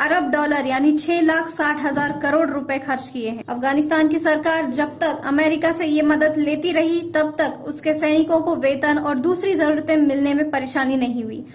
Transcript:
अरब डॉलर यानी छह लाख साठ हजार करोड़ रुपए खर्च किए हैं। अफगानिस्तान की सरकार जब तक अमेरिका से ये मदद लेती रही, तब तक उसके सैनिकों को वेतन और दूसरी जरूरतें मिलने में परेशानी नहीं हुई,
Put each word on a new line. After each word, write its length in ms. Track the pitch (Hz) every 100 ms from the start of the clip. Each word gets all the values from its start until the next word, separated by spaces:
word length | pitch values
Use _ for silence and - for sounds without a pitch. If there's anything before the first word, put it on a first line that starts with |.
अरब 300 | 302 359 269
डॉलर 340 | 294 294 285 262
यानी 320 | 262 294 302
छह 240 | 339 339
लाख 280 | 320 320 330
साठ 300 | - 302 294
हजार 400 | 285 277 285 285
करोड़ 300 | 285 302 302
रुपए 300 | 277 254 269
खर्च 300 | 269 262 -
किए 200 | 254 220
हैं। 140 | 226 -
अफगानिस्तान 580 | 247 269 285 302 320 311
की 120 | 320
सरकार 460 | 311 311 330 320 277
जब 340 | 247 294 -
तक 100 | 320
अमेरिका 600 | 302 277 285 311 311 330
से 140 | 330 320
ये 160 | 302
मदद 340 | 302 302 302 311
लेती 340 | 294 302 349
रही, 400 | 320 330 339 339
तब 240 | 311 302 302
तक 260 | 285 - -
उसके 260 | 294 311
सैनिकों 480 | 302 302 311 320 320
को 140 | 320 294
वेतन 420 | 269 277 302 294
और 180 | 294 262
दूसरी 400 | 330 359 392 330
जरूरतें 420 | 302 302 302 311
मिलने 360 | 285 277 285
में 180 | 285 302
परेशानी 460 | 277 254 294 262 262
नहीं 260 | 240 240
हुई, 220 | 220 220 -